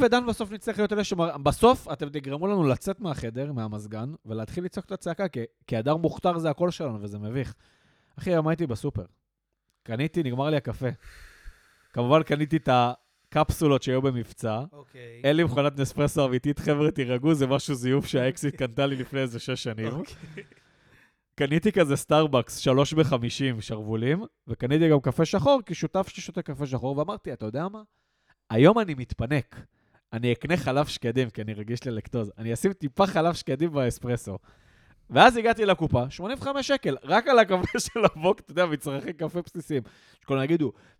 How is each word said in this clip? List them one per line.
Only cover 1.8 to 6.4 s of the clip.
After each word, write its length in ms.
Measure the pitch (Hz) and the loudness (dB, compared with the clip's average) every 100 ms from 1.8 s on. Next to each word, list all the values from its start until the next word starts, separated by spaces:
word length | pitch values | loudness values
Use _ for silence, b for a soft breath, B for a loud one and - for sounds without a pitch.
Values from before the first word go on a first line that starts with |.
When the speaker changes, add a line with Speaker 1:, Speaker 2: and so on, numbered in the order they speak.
| - | 0
Speaker 1:
אתם 160 | 147 143 | -8 -6
תגרמו 380 | 147 135 143 190 | -8 -6 -4 -2
לנו 180 | 202 147 | 2 2
לצאת 320 | 123 190 190 | 2 -2 -6
מהחדר, 520 | 180 139 117 120 143 | -6 -6 -6 -6 -6
מהמזגן, 600 | 131 110 107 104 110 123 160 110 | -6 -6 -8 -10 -10 -10 -12 -10
ולהתחיל 380 | 110 107 180 | -8 -8 -8
לצעוק 220 | 180 202 - | -8 -8 -10
את 60 | |
הצעקה, 360 | 190 175 165 190 | -8 -6 -4 -4
כי, 120 | 127 117 _ - | -6 -10 _ -6
כי 100 | 117 | -2
הדר 200 | 123 160 | 0 2
מוכתר 420 | 170 - 180 | 0 0 0
זה 120 | 170 | 0